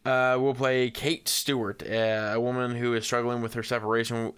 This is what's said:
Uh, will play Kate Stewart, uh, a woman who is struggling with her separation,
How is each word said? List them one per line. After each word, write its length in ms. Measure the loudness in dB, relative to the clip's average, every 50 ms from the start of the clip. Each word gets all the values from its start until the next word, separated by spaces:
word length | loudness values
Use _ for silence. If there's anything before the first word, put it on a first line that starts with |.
| -2
Uh, 340 | 0 2 4 4 4 4 4
will 140 | 2 2 2
play 360 | 2 2 2 2 2 2 0
Kate 380 | -2 -2 0 0 0 0 -2 -2
Stewart, 540 | -2 0 0 0 0 0 -2 -4 -6 -8 -6
uh, 480 | -4 0 0 2 2 0 0 0 -2 0
a 80 | 0
woman 340 | 0 0 0 -2 -2 -2 -2
who 180 | -2 0 0 0
is 100 | 0 0
struggling 380 | 0 0 0 0 0 0 -2 -4
with 120 | -4 -4
her 80 | -6 -4
separation, 720 | -2 -2 -2 0 2 2 2 2 0 -2 -2 -4 -4 -4